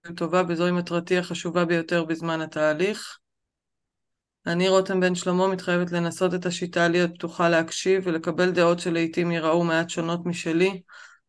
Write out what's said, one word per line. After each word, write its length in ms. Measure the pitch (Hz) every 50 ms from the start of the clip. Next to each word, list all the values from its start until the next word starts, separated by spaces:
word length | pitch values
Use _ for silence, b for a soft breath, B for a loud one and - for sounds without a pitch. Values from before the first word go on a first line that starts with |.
| - - 175
טובה, 280 | 175 170 160 165 180 185 170
וזוהי 240 | 170 160 175 180
מטרתי 460 | 180 175 175 175 170 170 170 - 180 180
החשובה 480 | 175 - 170 - - 175 165 180 175
ביותר 400 | 165 175 170 165 165 175 170 165
בזמן 360 | 160 165 156 165 165 160 160
התהליך. 760 | 160 156 - 156 151 151 151 151 180 202 214 208 - - - - _ _ _ _ _ _ _ _ _ _ _ _ _ _ _ _ _ _ _ _ _ _ _ _ - 175
אני, 220 | 170 175 185 190
רותם 300 | 190 190 185 190 190 185
בן 160 | 180 180 180
שלמה, 320 | 180 - 185 180 180 185 190
מתחייבת 440 | 190 185 - 185 175 175 180 175
לנסות 420 | 175 175 170 170 165 - 185 180 175
את 120 | 180 175
השיטה 420 | 180 175 - 180 175 175 175 170 170
להיות 240 | 170 180 175 170 175
פתוחה 360 | - - 165 - - 175 170
להקשיב 520 | 170 165 165 165 - - - 190 190 190 185
ולקבל 460 | 180 160 160 160 175 160 156 180 185
דעות 280 | 180 185 170 170 175 175
שלעיתים 520 | - 180 165 170 165 165 165 175 175 175
ייראו 320 | 170 165 156 160 160 175 170
מעט 260 | 170 165 160 165 165
שונות 360 | - 175 165 165 170 175 175
משלי, 560 | 180 170 - - 165 160 165 185 190 196 185 - B B B B B B B B